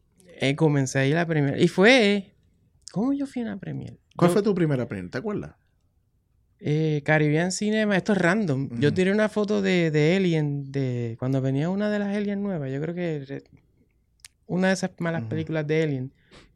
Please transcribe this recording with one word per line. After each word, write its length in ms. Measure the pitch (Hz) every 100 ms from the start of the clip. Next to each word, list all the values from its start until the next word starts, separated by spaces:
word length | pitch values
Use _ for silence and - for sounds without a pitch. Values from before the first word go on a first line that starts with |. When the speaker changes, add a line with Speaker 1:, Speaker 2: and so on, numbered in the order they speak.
| _ _ - -
Speaker 1:
Eh, 160 | 131 143
comencé 420 | 160 147 131 135
a 80 | 135
ir 80 | 156
a 40 |
la 60 | 165
premier. 340 | 156 143 -
Y 80 | 175
fue, 680 | - 196 262 202 202 196 _ _ _ _ _ -
¿cómo 220 | 170 247
yo 140 | 285 277
fui 160 | -
a 20 |
una 140 | 226 196
premier? 400 | 156 139 123 - _ -
Speaker 2:
¿Cuál 140 | 175
Speaker 1:
Yo 20 |
Speaker 2:
fue 80 | 180
tu 120 | 208
primera 340 | 185 160 135 117
premier? 220 | 104 90
¿Te 80 | 123
acuerdas? 340 | 214 208 76 - _ _ _ _ _ _ _ _ _ _
Speaker 1:
Eh, 380 | 165 151 156 151
Caribbean 460 | 143 156 151 151 175
Cinema, 460 | 185 208 214 214 190
esto 160 | 175
es 60 | 196
random. 520 | 175 202 196 131 139 117
Yo 100 | 143
Speaker 2:
Ujú. 40 |
Speaker 1:
tiré 160 | 175 185
una 160 | 202 214
foto 340 | 214 208 208
de, 280 | 196 180 165
de 260 | 151 151 185
Alien, 540 | 185 160 151 143 139
de 460 | 135 131 123 117 113
cuando 220 | 127 135
venía 280 | 131 135 160
una 200 | 190 208
de 80 | 208
las 180 | 202 202
Alien 260 | 208 202
nuevas. 280 | 202 175 135
Yo 100 | 135
creo 140 | 156
que 300 | 175 175 151 135
re-, 160 | 139 - - _ _ _ _ _ _ - _ -
una 220 | 175 185
de 60 |
esas 180 | 185 185 -
malas 240 | 170 165
Speaker 2:
Ujú. 80 | 113
Speaker 1:
películas 360 | 156 160 160 147
de 160 | 156
Alien, 300 | 160 135 131 - _ - -